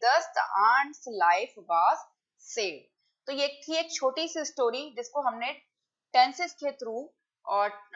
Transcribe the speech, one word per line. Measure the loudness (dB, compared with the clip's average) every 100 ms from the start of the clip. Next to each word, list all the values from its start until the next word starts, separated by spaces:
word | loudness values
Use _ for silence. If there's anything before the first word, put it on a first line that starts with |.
| 2
thus | 2
the | 2 -4 -2 2
aunt's | 4 4 0 -8 -12 2 4
life | 4 0 -10 -2
was | 4 4 2 -4 _ _ _ -12 -6
saved। | -4 -6 _ _ _ _ -8
तो |
ये | -4 -4
थी | -4 -4 -4
एक | -2
छोटी | -2 -2 -2 -4
सी | -4 -6
story | 0 0 0 -10 -12
जिसको | -8 -2
हमने | -2 -2 -8 -8 _ _ _ _ _
tenses | 4 4 2 -8
के | -4 -8
through | -6 -8 -8 -10 _ _ _ -4
और, | 0 0 -4 -8